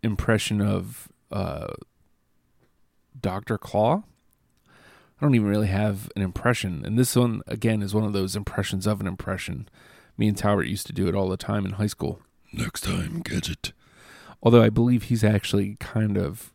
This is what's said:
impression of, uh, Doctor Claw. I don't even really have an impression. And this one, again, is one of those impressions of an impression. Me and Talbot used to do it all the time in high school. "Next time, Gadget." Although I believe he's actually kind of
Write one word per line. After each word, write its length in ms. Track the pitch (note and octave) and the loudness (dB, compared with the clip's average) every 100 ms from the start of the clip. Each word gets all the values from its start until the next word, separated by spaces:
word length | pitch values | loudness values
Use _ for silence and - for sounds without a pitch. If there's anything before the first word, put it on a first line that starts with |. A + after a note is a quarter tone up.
impression 580 | A2+ G#2 - A2 - G#2 | -2 -2 2 2 2 0
of, 500 | G2+ G2 F#2+ A#2+ - _ _ | 0 0 -4 -12 -18 _ _
uh, 420 | G2+ F2 C#2 - - - _ _ _ _ _ _ _ _ _ _ _ _ C3+ | -6 -4 -6 -8 -12 -16 _ _ _ _ _ _ _ _ _ _ _ _ -6
Doctor 380 | F#2+ F#2+ - G#2+ | -4 -4 -4 -6
Claw. 420 | - G#2 A2 F3+ - _ _ _ _ _ _ | -2 2 2 2 -2 _ _ _ _ _ _
I 580 | _ - - _ _ D3 | _ -20 -20 _ _ 4
don't 100 | B2 | 4
even 120 | G#2 | 4
really 200 | G#2 G#2 | 2 2
have 420 | F#2+ G#2+ G2 - - | 2 0 -2 -6 -4
an 80 | |
impression. 600 | F#2+ F#2 A#2+ A#2+ F#2+ E2+ | -4 0 0 2 -2 -6
And 140 | B1 A2 | -2 0
this 180 | B2+ A#2+ | 2 4
one, 280 | A#2+ A2 - | 2 0 -6
again, 380 | - A2+ A2 | -2 0 0
is 100 | G2+ | 0
one 100 | G#2 | 0
of 100 | G#2+ | 0
those 220 | G2+ F#2+ G2+ | 0 -2 -4
impressions 520 | G#2 - G2 G2 G2 | -6 -4 -2 -2 -2
of 120 | G#2 | -2
an 60 | G2 | -4
impression. 640 | F#2 - F#2 - D2 - _ - - _ - | -6 -6 -6 -6 -8 -10 _ -20 -20 _ -2
Me 100 | G#2+ | 0
and 100 | G2+ | 2
Talbot 300 | G#2 G2+ A#1+ | 2 2 0
used 180 | F#2+ - | -4 -6
to 60 | |
do 140 | - F#2 | -2 0
it 80 | G2 | 0
all 120 | F#2 | -2
the 100 | F#2+ | -4
time 280 | - G#2 F#2+ | -4 -4 -4
in 80 | |
high 140 | G2 G#2 | -2 -4
school. 340 | - D#2+ - _ _ _ | -2 -6 -6 _ _ _
"Next 300 | - - - | -8 -6 -6
time, 400 | - F2+ E2 E2 | -4 -4 -4 -8
Gadget." 520 | - F#2 E2 E2 - - _ _ - - - - | -4 -4 -4 -8 -10 -14 _ _ -20 -20 -20 0
Although 180 | A#2+ A#2 | 6 8
I 80 | A2 | 8
believe 340 | A2+ A#2+ B2 | 6 4 2
he's 200 | - A2+ | 2 2
actually 520 | G#2+ G#2+ - G#2 G2+ G#2 | 4 2 2 -2 -2 -6
kind 380 | - A2+ G#2+ G2 | -6 -2 0 0
of 360 | E2 G#2 - | -2 -6 -14